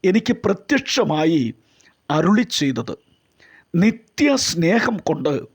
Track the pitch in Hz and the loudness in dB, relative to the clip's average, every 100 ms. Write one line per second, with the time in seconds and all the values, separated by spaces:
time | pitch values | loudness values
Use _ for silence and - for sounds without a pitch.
0 | 190 208 226 233 202 190 - 277 - 269 | 2 2 0 -2 -2 -4 0 -2 0 -2
1 | 175 151 160 165 117 - _ _ _ _ | 0 2 2 2 -2 -8 _ _ _ _
2 | - 151 165 214 233 - 143 131 - - | -4 0 2 2 0 -2 -2 -2 -8 -12
3 | _ _ _ _ - - _ 170 208 226 | _ _ _ _ -20 -20 _ 2 2 0
4 | _ - 285 269 - 170 170 226 220 214 | _ 0 0 2 -2 0 2 2 0 -4
5 | - 147 131 139 - | -4 -2 -2 -4 -6